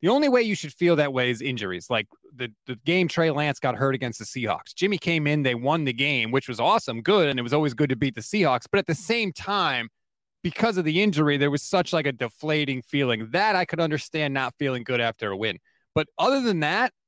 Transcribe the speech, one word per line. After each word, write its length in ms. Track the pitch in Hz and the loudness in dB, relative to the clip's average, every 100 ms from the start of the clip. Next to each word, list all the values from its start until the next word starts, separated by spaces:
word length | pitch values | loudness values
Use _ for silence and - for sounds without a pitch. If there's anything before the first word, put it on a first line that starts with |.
the 60 | 170 | 2
only 200 | 269 294 | 4 4
way 140 | 247 | 4
you 100 | 226 | 2
should 180 | 196 151 | -2 -6
feel 240 | - 175 156 | 0 4 4
that 140 | 143 | 2
way 200 | 127 123 | 0 0
is 100 | 113 | -2
injuries. 480 | 135 123 98 90 - | -4 -4 -4 -6 -2
Like 160 | 117 107 - _ 127 | -4 -4 -12 _ -12
the, 180 | 123 - - | -12 -10 -12
the 80 | 120 160 | -6 0
game 220 | 180 175 | 2 2
Trey 240 | 170 165 | 2 0
Lance 260 | 143 147 - | 0 -2 -2
got 180 | 135 110 | -2 0
hurt 200 | 135 131 | 0 0
against 240 | 123 - | -4 -8
the 60 | 107 | -10
Seahawks. 500 | 127 110 80 - - | -6 -4 -4 -6 -2
Jimmy 240 | 196 190 | 0 0
came 260 | 170 165 147 | 0 0 2
in, 160 | 151 | 2
they 140 | 131 120 | 2 0
won 300 | 131 165 139 | 0 0 0
the 80 | |
game, 360 | 120 143 131 113 | -2 0 0 0
which 180 | 135 - | 0 -2
was 120 | 113 | 0
awesome, 420 | 139 220 - 117 | 2 2 0 -4
good, 260 | 123 208 147 | 2 2 2
and 120 | 131 | 0
it 20 | |
was 100 | 120 | 0
always 220 | 147 147 | 0 0
good 160 | 117 147 | 0 0
to 60 | 123 | 0
beat 180 | 139 | -2
the 80 | 113 | -4
Seahawks. 460 | - 214 156 127 - | -4 0 2 0 0
But 60 | 202 | 0
at 80 | 180 | 0
the 80 | |
same 400 | 160 - 233 202 | -2 -2 -2 -2
time, 560 | - - 202 175 123 113 - _ _ _ _ | -6 -4 0 2 0 -2 -10 _ _ _ _
because 340 | 175 - 226 185 | -6 0 0 2
of 80 | 156 | 2
the 160 | 165 | 2
injury, 360 | 208 151 151 143 | 2 4 2 4
there 120 | 143 | 2
was 140 | 143 | 0
such, 300 | - 190 170 | 0 0 0
like, 120 | 165 143 | 0 -2
a 60 | |
deflating 720 | 123 120 - 151 151 139 127 | -4 -6 -6 -2 -2 -2 -4
feeling 480 | - 143 127 110 113 | -2 0 2 0 -2
that 240 | 165 214 185 | 0 2 2
I 100 | 175 | 0
could 140 | 165 | -2
understand 560 | 160 151 - 156 147 135 | -2 -2 -4 -4 -2 -2
not 180 | 127 - | -4 -4
feeling 240 | 143 123 | -4 -4
good 180 | 117 123 | -2 -2
after 300 | 117 - 107 | -2 -2 -6
a 40 | 98 | -4
win. 220 | 110 87 _ _ _ 156 | -4 -6 _ _ _ -4
But 100 | 156 - | -4 0
other 220 | 202 277 | 2 2
than 180 | 240 175 | 2 0
that, 340 | 151 190 254 - | 0 0 0 -4